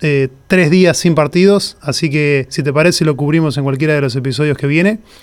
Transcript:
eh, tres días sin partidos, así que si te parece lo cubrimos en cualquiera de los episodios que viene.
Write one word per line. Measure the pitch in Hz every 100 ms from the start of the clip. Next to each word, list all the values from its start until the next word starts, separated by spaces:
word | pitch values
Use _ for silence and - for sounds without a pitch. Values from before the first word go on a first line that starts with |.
eh, | 151 143 131 - -
tres | 185 151
días | 185 180 156
sin | 175
partidos, | 160 143 175 196 202 - -
así | 143 - 160
que | 151 147 139 127
si | -
te | 143
parece | 143 175 -
lo | 156 131
cubrimos | 147 165 156 139
en |
cualquiera | 139 135 156
de | 147
los | 139 131
episodios | 131 123 151 135
que | 143
viene. | 156 190 214 - -